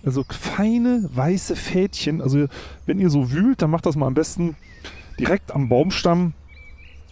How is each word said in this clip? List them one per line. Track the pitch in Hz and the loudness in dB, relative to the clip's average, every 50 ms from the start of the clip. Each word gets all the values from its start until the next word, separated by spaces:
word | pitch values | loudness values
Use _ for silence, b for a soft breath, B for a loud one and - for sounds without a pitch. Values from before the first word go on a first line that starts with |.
| - | -2
Also | 139 127 139 135 - | 0 -2 -2 -4 -4
feine, | - - - - - - 202 220 233 240 233 247 247 240 202 147 | -8 -10 -8 -6 -2 0 0 2 2 2 2 2 2 0 0 -2
weiße | 127 127 135 160 190 190 - - 170 | -2 0 0 0 0 0 -2 -4 -6
Fädchen. | - - - 170 180 190 196 - - - 147 151 170 | -6 -6 -2 0 0 0 0 -2 -4 -4 -2 -2 0
Also | 127 131 135 143 147 139 B B B B B B B | 0 2 2 2 2 0 B B B B B B B
wenn | - 147 190 | -2 0 2
ihr | 190 175 | 2 4
so | 143 143 131 120 | 4 4 2 2
wühlt, | 131 165 202 254 262 - | 2 2 2 2 4 2
dann | 175 151 | 2 0
macht | 160 165 - | 0 2 0
das | 180 139 | 0 0
mal | 151 139 | 0 0
am | 131 131 | 2 2
besten | 147 160 - - - 170 170 151 - B B B B B B B B B B B - | 0 0 0 -2 -2 -2 -2 -2 -8 B B B B B B B B B B B -4
direkt | 123 117 180 196 - - - | 0 0 0 -2 -2 -4 -2
am | 143 139 117 | -2 0 2
Baumstamm. | 123 123 151 196 - - - 180 170 175 180 170 - - - - - - - - - - - - - - - - | 4 2 2 2 0 0 2 2 4 4 2 0 -2 -6 -18 -20 -20 -20 -20 -20 -20 -20 -20 -20 -20 -20 -20 -20